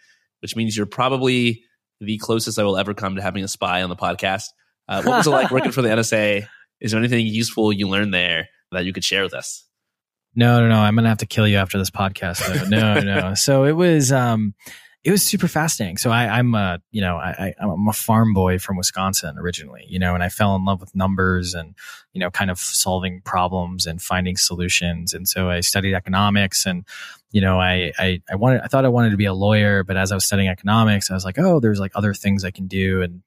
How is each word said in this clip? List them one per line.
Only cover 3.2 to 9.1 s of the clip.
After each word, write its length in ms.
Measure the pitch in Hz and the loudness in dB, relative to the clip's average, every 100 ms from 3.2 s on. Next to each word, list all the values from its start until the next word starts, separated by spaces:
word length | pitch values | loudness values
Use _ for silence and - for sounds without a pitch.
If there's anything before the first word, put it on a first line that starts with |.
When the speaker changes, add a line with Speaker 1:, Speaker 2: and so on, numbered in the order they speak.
Speaker 1:
having 200 | 98 95 | -4 -6
a 40 | 95 | -8
spy 340 | - 92 90 | -6 -2 -2
on 80 | 92 | -2
the 60 | 90 | -4
podcast. 540 | 92 87 95 95 - _ _ _ - | -4 -4 -4 -4 -8 _ _ _ -8
Uh, 140 | 98 | -2
what 160 | 247 247 | 0 2
was 80 | 156 | 4
it 60 | |
like 180 | 135 131 | 2 2
working 220 | 131 - | 0 0
for 100 | 135 | 0
the 100 | 117 | 2
Speaker 2:
<laughs> 0 | |
Speaker 1:
N 60 | 110 | 2
S 160 | 113 | 2
A? 340 | 110 107 101 107 - _ _ | 0 0 -2 -4 -20 _ _
Is 120 | 117 | -4
there 80 | 110 | 0
anything 260 | 117 120 110 | 2 0 0
useful 480 | 110 113 - 107 | -2 -2 0 0
you 140 | 101 98 | 2 0
learned 260 | 98 104 | 0 0
there 360 | 90 87 82 - _ _ | 0 0 -2 -4 _ _
that 140 | 92 90 | -6 -6
you 80 | |
could 100 | 90 | -4
share 200 | - | -2